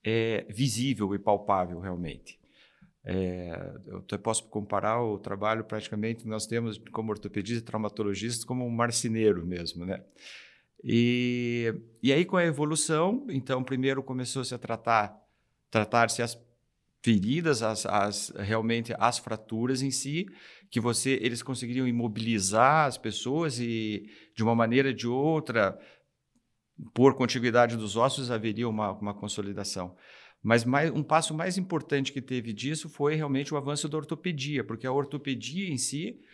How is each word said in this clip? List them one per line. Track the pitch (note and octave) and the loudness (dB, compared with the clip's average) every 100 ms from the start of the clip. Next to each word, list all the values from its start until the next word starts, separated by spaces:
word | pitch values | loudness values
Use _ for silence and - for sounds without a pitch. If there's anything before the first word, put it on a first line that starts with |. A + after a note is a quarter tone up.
é, | G#2+ A2+ A2+ A2 - | 0 2 2 -2 -4
visível | G2+ C3+ G#2+ C3+ G#2+ G2+ | -2 0 0 0 0 0
e | G2+ | 0
palpável, | G#2 G2+ - F#2+ F2+ E2+ | 2 2 2 0 0 -4
realmente. | F#2+ F2+ E2+ - - - _ _ _ _ _ _ | -8 -6 -6 -8 -16 -20 _ _ _ _ _ _
É, | F#2+ F#2 F#2 F2+ F2+ E2+ F2+ - - | -6 -2 -2 -4 -8 -10 -10 -14 -14
eu | F#2 | -14
até | F2+ G2+ | -10 -6
posso | A2 A2 - | -2 -2 -4
comparar | G#2+ G2+ G2+ G2+ A#2 | -8 -2 0 0 0
o | A#2 G2+ | 0 -4
trabalho | G2 G2 G#2 A2+ | -6 -4 0 -2
praticamente | A2 G#2+ - G#2+ A2 A#2 | -2 -8 -6 -4 -4 -4
que | A#2 | -6
nós | A2 - | -6 -4
temos | A#2 A#2 G#2 - | -4 -4 -8 -10
como | - A2 | -6 -4
ortopedistas | G#2 G2+ G#2 G2 A#2 | -6 -6 -6 -4 -6
e | A#2 | -4
traumatologistas | A2 G#2+ - G#2 G2 A2+ A#2 | -4 -4 -2 -2 -2 -4 -6
como | - B2+ B2 | -6 -4 -4
um | |
marceneiro | A#2 A#2+ A2+ A#2+ A2 A2 F2+ E2+ | 0 0 0 -2 4 4 4 0
mesmo, | F2 E2 E2+ F2+ | -6 -6 -8 -6
né? | - - _ - - - _ _ _ | -8 -10 _ -20 -20 -20 _ _ _
E, | B2 A#2 A#2+ B2 B2 B2 A#2+ A#2+ A#2 A2 - _ | 0 4 4 2 0 -2 -2 -2 -2 -4 -10 _
e | B2 | 2
aí, | C#3 F#3 | 4 4
com | F#3 | 2
a | E3+ | 2
evolução, | C#3 D3+ D#3 - D#3 F3+ A#3+ C#4+ | 2 0 0 0 2 2 0 -2
então, | C#3 B2+ C3 | -6 -2 -2
primeiro | B2+ C3 C3 C3+ | 0 0 0 0
começou-se | C3 B2+ B2 C3+ B2 | -2 -6 -4 -4 -4
a | B2 | -6
tratar, | - A2+ - A2+ G2+ - _ _ _ _ _ | -6 -4 4 4 4 -4 _ _ _ _ _
tratar-se | A2+ G#2 A#2 A#2 - | 0 4 4 4 2
as | A#2 - _ _ _ _ _ _ | -4 -6 _ _ _ _ _ _
feridas, | - G#2+ G2+ D3+ E3 A#2+ | 4 4 4 2 2 2
as, | A2 A2 - | 0 -2 0
as, | G#2 G2+ G2+ - - | 2 2 0 -8 -6
realmente | G2+ A2 A2 A#2 A#2 A#2 | -2 0 2 0 -2 2
as | A2+ - | 2 2
fraturas | - A2 - A2 B2 C3 | -6 -10 -6 -2 0 0
em | C3+ | -2
si, | C3 C#3 D#3 F#3+ - - - _ | -2 -4 -4 -6 -10 -20 -20 _
que | A#2+ | -2
você, | A#2 A2+ C3+ C3+ | 0 0 2 2
eles | A#2+ A#2 | 0 -2
conseguiriam | - B2 A#2+ B2 B2+ | -6 -6 -4 0 0
imobilizar | A#2+ A#2 G#2 A2+ A2 F#2+ A2 B2+ D#3 C#3+ | 2 0 -2 0 2 4 6 6 6 4
as | - | 0
pessoas | A2+ G#2 A#2+ D3 E3 A#2 | -6 -6 -4 -2 -2 -2
e, | A#2+ A2+ G#2+ G#2 - - - - | -4 -2 -2 -4 -8 -20 -18 0
de | |
uma | A2 A#2 | 2 4
maneira | A2+ B2+ C3+ | 4 4 4
ou | |
de | G#2+ A#2 | 0 -2
outra, | B2+ D3 D#3 D3+ A#2 G2 - - - _ _ _ _ _ _ _ - - | 0 2 0 0 2 2 0 -14 -20 _ _ _ _ _ _ _ -18 -8
por | - C3+ C3 | 6 8 8
contiguidade | B2 C3 A#2+ A#2 A#2 A2+ | 2 2 4 6 6 4
dos | G#2+ G#2+ | -2 2
ossos, | C3 C3+ B2 | 2 2 -2
haveria | A#2 A2 G#2+ A#2+ | -2 -2 -2 -2
uma, | G#2+ G#2 | -2 -2
uma | G2 G#2 | -2 -6
consolidação. | G2+ G#2 - G2+ G2+ G2 F#2+ F2+ - - - - _ | -6 -8 -6 -6 -6 -6 -6 -8 -10 -20 -20 -20 _
Mas | A2 A#2 | 4 4
mais, | A#2+ C#3 E3 | 4 2 2
um | B2+ | 0
passo | C#3 D#3 D#3+ | 2 2 2
mais | D#3 F#3 F3+ | -2 -2 -2
importante | F#3 E3 - C#3+ C3+ | -2 -4 0 -2 -2
que | C#3 | -6
teve | - B2+ A2+ | -6 -6 -6
disso | G#2 B2+ D#3 E3 | -6 -6 -6 -8
foi | - D3 D#3 | -2 0 0
realmente | D3 C3+ C#3+ | 0 -2 -2
o | D3+ | -4
avanço | C3+ D3 D3+ | -4 -4 -4
da | D#3 | -4
ortopedia, | C#3+ D#3 F#3 D3+ C#3 C#3+ | -4 -6 -4 -4 -4 -4
porque | G#2+ A2+ C3+ | -4 -6 -2
a | |
ortopedia | C3+ C#3+ D3 C#3 B2 A#2 E3 F#3+ | -2 -2 -6 -4 -6 -6 -6 -4
em | C3 | -2
si, | - C#3+ G3 A#3+ - | -2 -4 -6 -10 -18